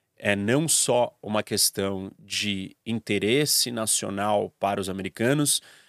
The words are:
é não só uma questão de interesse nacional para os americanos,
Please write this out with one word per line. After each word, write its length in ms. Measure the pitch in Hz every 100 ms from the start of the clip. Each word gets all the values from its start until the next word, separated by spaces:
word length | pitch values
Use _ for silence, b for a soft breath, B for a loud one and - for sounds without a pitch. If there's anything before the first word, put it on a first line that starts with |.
| _ -
é 180 | 104 101
não 320 | 101 131 160
só 500 | - - 120 120 -
uma 200 | - 107
questão 720 | 107 104 - - 98 98 98 -
de 560 | 101 - 104 98 95 - -
interesse 840 | 113 - 101 98 131 147 - -
nacional 840 | 117 110 - 104 98 104 104 98 -
para 220 | 98 101
os 80 | 95
americanos, 720 | 95 95 - 113 143 143 - B B